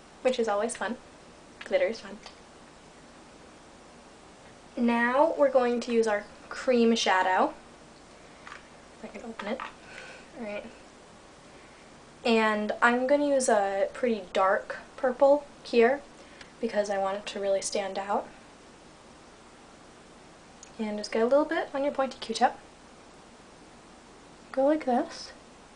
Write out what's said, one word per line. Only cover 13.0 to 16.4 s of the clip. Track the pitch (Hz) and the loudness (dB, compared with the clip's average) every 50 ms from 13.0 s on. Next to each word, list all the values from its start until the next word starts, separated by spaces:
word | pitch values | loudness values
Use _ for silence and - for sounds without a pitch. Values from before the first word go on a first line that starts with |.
| 254 | 2
gonna | 254 294 294 294 | 2 2 2 4
use | 285 277 269 247 | 2 2 2 2
a | - 226 208 196 196 196 196 196 - - | 4 2 2 2 0 -2 -2 -2 -4 -4
pretty | - 254 240 226 202 180 - - | -2 -2 -2 -2 -2 -6 -4 -2
dark | 202 190 190 - - - - - - - - - | 0 2 2 2 0 -2 -6 -14 -14 -14 -18 -10
purple | - - 254 240 - 285 277 285 294 - - - - | -4 -4 -2 2 4 6 6 6 4 2 -6 -18 -20
here | - - - 233 226 240 277 285 - - - - - - - - | -8 0 4 4 6 6 4 0 -6 -12 -20 -20 -20 -20 -20 -20